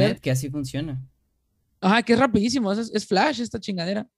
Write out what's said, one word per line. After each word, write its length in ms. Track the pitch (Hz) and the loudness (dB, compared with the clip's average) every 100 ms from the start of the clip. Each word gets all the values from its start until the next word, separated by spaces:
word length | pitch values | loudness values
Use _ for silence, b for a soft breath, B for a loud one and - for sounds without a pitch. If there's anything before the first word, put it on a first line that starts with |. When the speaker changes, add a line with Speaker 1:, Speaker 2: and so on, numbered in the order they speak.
Speaker 1:
internet, 180 | 208 233 | 2 2
que 100 | 143 | -2
así 180 | 127 139 | -2 -2
funciona. 520 | 147 131 160 156 131 131 _ _ _ _ _ _ - | -6 -6 -6 -6 -8 -12 _ _ _ _ _ _ -2
Speaker 2:
Ajá, 200 | 185 226 | 2 2
que 100 | 233 | 4
es 60 | 226 | 4
rapidísimo, 520 | 262 208 226 262 202 | 4 2 0 0 -2
es, 180 | 202 226 | -2 -2
es 120 | 208 - | -6 0
flash 340 | 196 285 233 | 2 2 0
esta 180 | 233 220 | -6 -8
chingadera. 480 | 190 185 170 202 - | -8 -6 -4 -6 -8